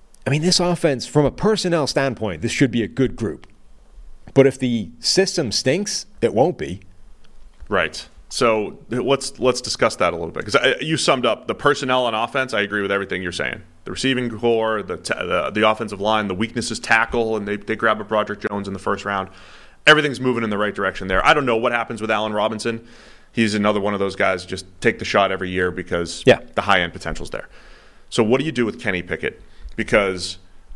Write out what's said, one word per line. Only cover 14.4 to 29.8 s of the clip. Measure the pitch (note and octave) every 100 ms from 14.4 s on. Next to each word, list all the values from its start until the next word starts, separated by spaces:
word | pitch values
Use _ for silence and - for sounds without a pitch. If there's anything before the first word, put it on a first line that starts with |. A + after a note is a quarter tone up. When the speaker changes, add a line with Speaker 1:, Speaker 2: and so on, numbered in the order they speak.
| A#2+ A2+ A2 G#2+
Speaker 2:
the, | F#2 E2+
t-, | -
the, | - F2 F2+ C#2
the | G#2 G#2+
offensive | G#2+ A2 G2
line, | G2+ A2 G2+
the |
weaknesses | F#2 A2+ B2 - A2+
tackle, | - A2+ A#2 B2 A2+ A2
and | G2+
they, | G#2
they | G#2 G#2+
grab | A#2 G#2+
a |
Broderick | G#2 G#2+ G#2 G#2
Jones | G#2 G2+ G2
in |
the | F#2+
first | - G2+ G2+
round. | G2 F#2 - - - - -
Everything's | - D#3 C#3+ A#2+
moving | B2+ A2+
in | A2
the | G2+
right | G#2
direction | G2 F#2+ F#2+ F#2+
there. | F#2 -
I |
don't | D#3
know | C3 A2+
what | A#2+
happens | A#2+ A2+ A2+
with | G#2+
Allen | G#2 G#2+
Robinson. | G#2+ G#2+ G#2+ A#2 A2+ - - - - -
He's | - A2+
another | G#2 G#2 G#2
one | G2+
of | G2+
those | G2
guys, | F#2 G2 F#2 F2+
just | F#2 - -
take | A#2 -
the |
shot | - G#2+ F#2+
every | F#2 F#2
year | F#2 F#2
because | F#2 F2 F2 E2+ -
Speaker 1:
Yeah. | - A2+ -
Speaker 2:
the | -
high-end | G2 F#2+ F2
potential's | F#2 E2 D#2+ -
there. | G#1+ - - - - - - -
So | -
what | A2 B2+
do | D3+
you |
do | B2
with | A2+ -
Kenny | A2+ F2+
Pickett? | E2+ E2 C2+ - - - -
Because | -